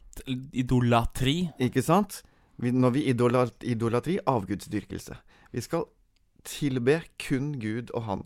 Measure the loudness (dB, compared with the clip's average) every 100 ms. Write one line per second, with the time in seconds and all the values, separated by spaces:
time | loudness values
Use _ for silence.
0 | -20 -14 -8 -8 -6 -4 2 2 4 4
1 | 2 0 0 0 -2 0 0 2 4 4
2 | 2 -6 -18 _ _ -6 0 4 4 4
3 | 2 2 4 4 0 -2 -4 -2 0 0
4 | 0 -2 0 0 0 -6 -4 -6 -6 -10
5 | -12 -16 -18 -20 _ -10 -4 -4 -4 _
6 | _ _ _ _ -16 -6 -2 0 2 2
7 | 0 -12 -4 -2 -2 -6 -6 -6 -6 -6
8 | -4 -4